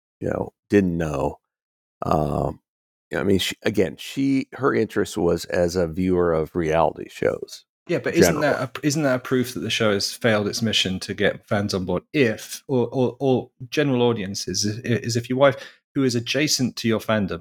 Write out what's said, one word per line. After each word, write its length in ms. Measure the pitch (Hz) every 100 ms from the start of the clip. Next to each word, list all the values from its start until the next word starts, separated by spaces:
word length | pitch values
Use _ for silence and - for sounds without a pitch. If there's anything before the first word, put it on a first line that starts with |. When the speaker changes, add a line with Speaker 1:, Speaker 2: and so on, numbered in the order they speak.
| _ _
Speaker 1:
you 80 | -
know, 240 | - - - _
didn't 280 | 101 92 85
know. 420 | 82 71 69 - _ _ _ _ _ _
Um, 580 | - 82 76 73 71 - _ _ _ _ _ 80
I 80 |
mean, 160 | 76 95
she, 160 | - -
again, 320 | 110 104 87 65
she, 500 | - - 139 135 135
her 200 | - 135
interest 440 | 117 107 113 95 -
was 280 | 85 85 -
as 320 | 90 87 87
a 100 | 85
viewer 460 | 80 92 90 87
of 200 | 80 78
reality 540 | 90 80 80 78 - -
shows. 540 | - - - - - _ _ -
Speaker 2:
Yeah, 120 | 170
but 160 | - 170
isn't 200 | - 165
Speaker 1:
General. 60 |
Speaker 2:
that 360 | 151 - 131 -
a, 80 | 151
isn't 180 | 147
that 120 | 143 127
a 40 |
proof 340 | - 131 120
that 80 | -
the 80 | 95
show 240 | - 110
has 200 | 98 -
failed 340 | - 120 107 104
its 140 | -
mission 380 | 113 104 95 92
to 120 | -
get 340 | 95 98 - -
fans 260 | 104 101
on 120 | 95 90
board? 180 | 87 -
If, 520 | 156 120 107 - - -
or, 200 | 131 117
or, 280 | 135 123 -
or 300 | 135 123 113 _ 127
general 320 | - 147 123
audiences, 640 | 120 110 95 98 - 92 110
is, 140 | 107
is 360 | 120 143 - 117
if 140 | 117
your 80 | 127
wife, 160 | 139 135 - - _ -
who 80 |
is 120 | 135 117
adjacent 600 | 117 131 151 - 123 -
to 100 | 117
your 100 | 110
fandom, 400 | - 110 95 85